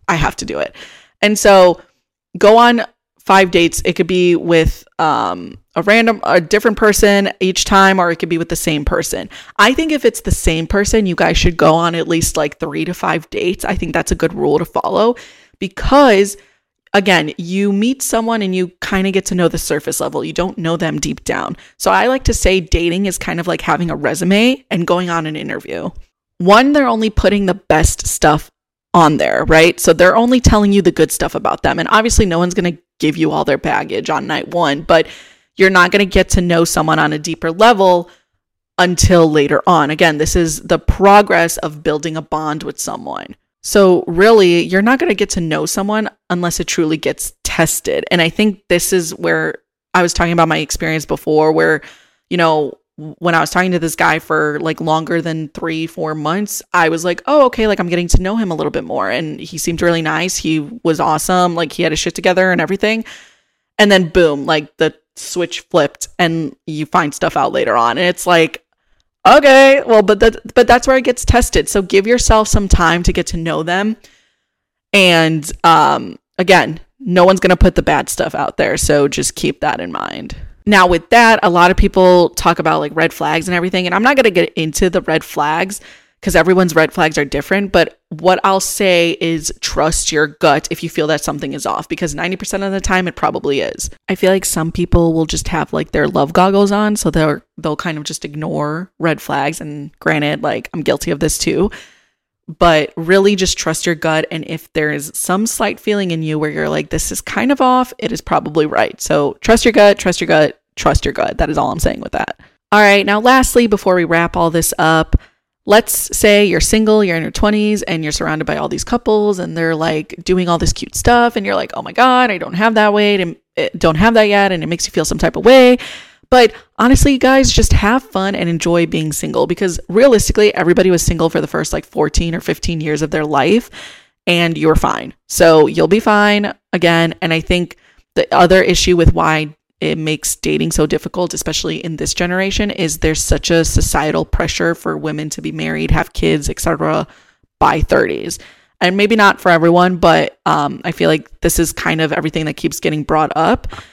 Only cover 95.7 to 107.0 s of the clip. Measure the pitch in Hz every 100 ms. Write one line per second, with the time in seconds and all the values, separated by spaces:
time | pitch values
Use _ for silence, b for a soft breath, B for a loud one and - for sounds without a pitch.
95.7 | 156 156 151 147 151 143 175 190 196 202
96.7 | 202 214 208 165 160 156 143 _ - 160
97.7 | 151 180 151 147 - 151 151 156 151 147
98.7 | 156 185 - 165 151 - 139 139 165 156
99.7 | 147 147 _ - 156 147 151 151 - -
100.7 | 170 - 139 170 147 156 - - 151 202
101.7 | B B B B B _ _ - 156 170
102.7 | 156 147 - 165 196 202 196 190 - 165
103.7 | 156 175 160 160 156 - 160 - 160 -
104.7 | - 151 147 147 - - 185 226 - 214
105.7 | - - 208 185 165 156 151 151 156 151
106.7 | 156 147 160